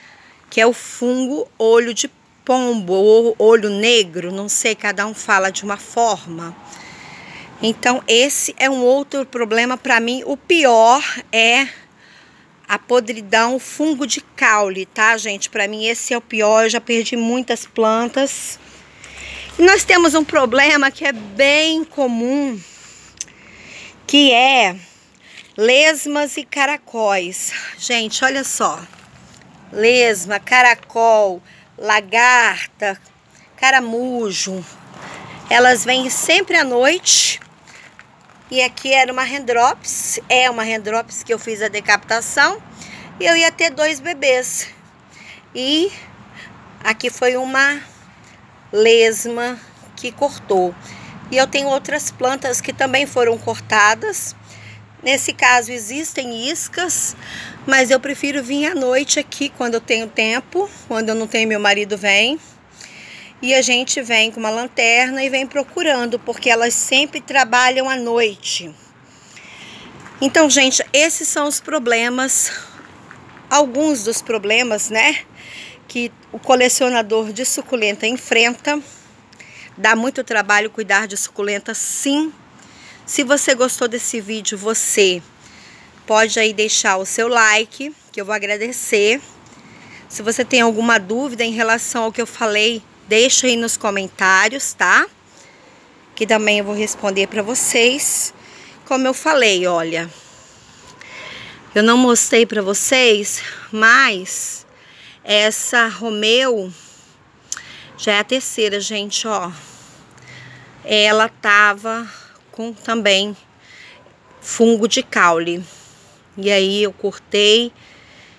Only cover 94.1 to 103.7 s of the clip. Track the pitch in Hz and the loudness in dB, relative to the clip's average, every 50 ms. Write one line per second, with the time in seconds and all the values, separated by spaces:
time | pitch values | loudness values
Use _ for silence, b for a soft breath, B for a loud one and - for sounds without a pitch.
94.1 | - - 190 185 190 190 202 220 269 277 - - - - 185 180 202 254 330 - | -4 0 2 4 4 4 4 2 0 -4 -6 -8 -4 0 2 4 4 4 4 0
95.1 | - _ _ b b b b b b b b b b b b b _ _ _ _ | -4 _ _ b b b b b b b b b b b b b _ _ _ _
96.1 | _ - 214 202 220 214 214 214 208 208 202 202 208 208 214 208 - - - 202 | _ -6 -2 0 0 2 2 2 0 0 -2 -4 -4 -4 -4 -4 -4 -4 -4 -2
97.1 | 190 196 196 196 - 214 202 214 262 - - - - 240 233 247 262 294 - - | -2 0 -2 -2 -2 -4 -4 -4 -2 -2 -2 0 2 4 4 2 2 0 -2 -2
98.1 | - - - - B B B B B B B B B B - - 269 262 262 262 | 0 -2 -2 -4 B B B B B B B B B B -8 -4 -2 0 0 -2
99.1 | 262 - - 311 311 269 240 214 190 180 180 180 175 170 165 165 165 165 170 170 | -2 -2 -2 0 2 4 4 4 2 2 0 0 0 -2 -2 -4 -4 -6 -8 -8
100.1 | B B B B B B B B B B B B B B B B B B B B | B B B B B B B B B B B B B B B B B B B B
101.1 | B B B B B B B B B B B B - 208 214 226 240 247 254 247 | B B B B B B B B B B B B 0 2 4 4 4 4 4 4
102.1 | 233 226 - - - 226 233 - 214 214 196 190 202 - - - 277 254 254 233 | 4 2 2 2 4 2 2 2 0 -2 -2 -2 -2 -2 0 0 2 2 4 4
103.1 | 214 202 202 - - - B B B B B B | 2 2 0 -4 -6 -8 B B B B B B